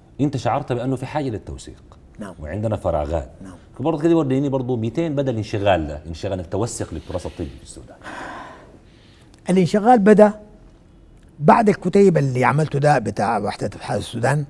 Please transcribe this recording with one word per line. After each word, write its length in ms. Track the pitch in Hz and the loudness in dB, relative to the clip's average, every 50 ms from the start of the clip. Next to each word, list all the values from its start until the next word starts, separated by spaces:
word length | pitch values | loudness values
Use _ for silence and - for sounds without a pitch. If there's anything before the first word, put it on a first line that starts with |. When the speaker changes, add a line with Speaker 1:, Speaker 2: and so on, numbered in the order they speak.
| - - - - | -20 -14 -6 -4
Speaker 1:
أنت 160 | 135 147 - | -4 -4 -4
شعرت 360 | 120 - 117 117 139 135 - | -4 -2 -2 -2 -2 -2 -4
بأنه 240 | 127 120 123 131 135 | -4 -4 -4 -4 -4
في 100 | 120 131 | -4 -6
حاجة 220 | - - 156 143 131 | -6 -6 -4 -4 -4
للتوثيق. 540 | 107 92 - - 69 - - 73 - - - - - - - - - - | -6 -8 -10 -12 -14 -14 -14 -18 -20 -20 -20 -20 -20 -20 -20 -20 -18 -16
Speaker 2:
نعم. 160 | 104 95 87 - | -16 -16 -14 -14
Speaker 1:
وعندنا 340 | 73 73 92 104 107 110 107 | -12 -8 -6 -4 -4 -2 -2
فراغات. 540 | - - 90 80 76 73 71 85 78 71 - - - | -2 -2 -2 -2 -2 -2 -2 -4 -4 -4 -8 -14 -18
Speaker 2:
نعم. 120 | 95 92 - - - - - - | -18 -18 -20 -20 -20 -18 -10 -6
Speaker 1:
برضه 220 | 127 160 160 147 | -4 -2 -2 0
كده 140 | 156 170 170 | 2 2 2
وريني 320 | 165 156 131 131 135 147 139 | 2 2 2 0 0 0 0
برضه 280 | 131 131 127 123 127 | -2 -2 -2 -2 -2
ميتين 380 | 117 110 117 - 165 170 165 143 | -2 -4 -4 -2 -2 -4 -2 -2
بدأ 160 | 139 139 131 | -2 -2 -2
الانشغال 560 | 117 110 107 - - 104 101 101 92 82 78 | -2 -4 -4 -4 -4 0 2 2 2 2 0
ده، 140 | 71 73 76 76 82 | -4 -8 -10 -12 -12
انشغال 320 | 82 - - 92 95 92 | -10 -8 -8 -6 -6 -6
التوثيق 540 | 85 - - 95 113 - - - - - 85 | -6 -6 -4 -4 -4 -4 -6 -8 -8 -8 -10
للتراث 320 | 76 - - - 87 - | -12 -10 -10 -10 -8 -8
الطبي 220 | 78 - - 85 69 62 - | -10 -10 -10 -10 -10 -12 -14
في 40 | |
السودان. 340 | - - - - - - - - - - - - - - - - - - - - - - - - - - - - - - - - - - - - - - | -20 -20 -20 -20 -20 -20 -20 -20 -18 -16 -14 -14 -14 -14 -14 -16 -16 -18 -20 -20 -20 -20 -20 -20 -20 -20 -20 -20 -20 -20 -20 -20 -20 -20 -20 -8 -2 0
Speaker 2:
الانشغال 480 | 180 190 180 147 - 208 196 240 254 226 | 2 4 4 4 2 4 6 6 6 8
بدأ 340 | 190 214 214 185 208 208 214 - - - - - - - - - - - - - - - - - - - - - | 8 8 8 8 8 6 4 0 -14 -20 -20 -20 -20 -20 -20 -20 -20 -20 -20 -20 -20 -20 -20 -20 -20 -20 -10 0
بعد 280 | 147 165 214 233 226 208 | 4 4 4 6 4 2
الكتيب 500 | 185 - - 180 - 202 202 190 160 151 | 2 2 0 2 4 6 6 6 6 4
اللي 260 | 143 135 123 127 123 | 2 0 0 2 2
عملته 340 | 117 131 151 156 - - 135 | 2 2 2 0 -2 -2 2
ده 200 | 143 147 147 127 | 2 4 2 2
بتاع 400 | 104 117 101 - 104 98 117 104 | 0 -2 -2 -2 -2 0 -2 -2
وحدة 320 | 92 80 - - - - - | -2 -4 -6 -6 -8 -8 -8
أبحاث 240 | - - - 90 104 | -8 -8 -6 -6 -6
السودان. 460 | 95 - - 113 117 131 143 151 143 | -6 -8 -6 -2 0 0 0 0 -2